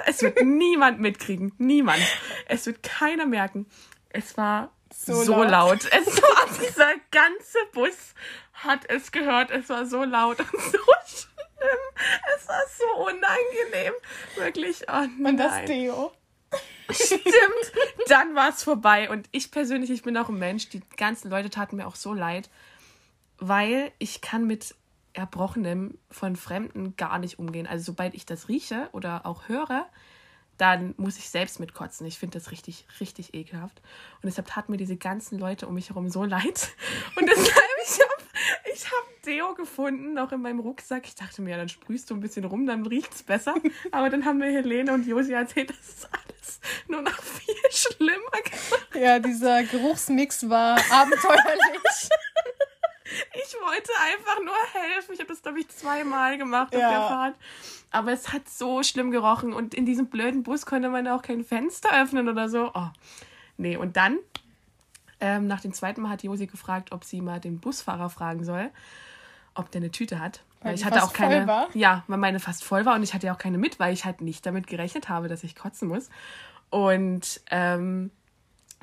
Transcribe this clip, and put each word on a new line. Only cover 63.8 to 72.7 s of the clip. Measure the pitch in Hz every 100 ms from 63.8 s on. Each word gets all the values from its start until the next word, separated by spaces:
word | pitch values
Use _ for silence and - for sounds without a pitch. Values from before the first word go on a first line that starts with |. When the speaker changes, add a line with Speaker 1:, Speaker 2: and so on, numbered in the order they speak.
| 180 180
Speaker 1:
dann, | 190 320 - - _ _ _ _ _ - _ _
ähm, | 202 202 202
nach | 196
dem | 196
zweiten | - 190 233
Mal | 220
hat | 202
Josi | 196 202 196
gefragt, | 196 - 185 185
ob | 180
sie | - 180
mal | 180 175
den | 175 170
Busfahrer | - 269 - 175 175
fragen | - 170 170
soll, | 170 175 240 - - - - - - - _
ob | - 175
der | 180
eine | 170
Tüte | - 226 170
hat. | 170 - _ _
Speaker 2:
Weil | 220
Speaker 1:
Weil |
Speaker 2:
die | 180
Speaker 1:
ich | 208
hatte | 220
Speaker 2:
fast | 185
Speaker 1:
auch | -
keine, | 262 294
Speaker 2:
voll | 208
war? | 214 349
Speaker 1:
ja, | 220 196 185 -
weil | 196
meine | 196 190
fast | 180 170
voll | -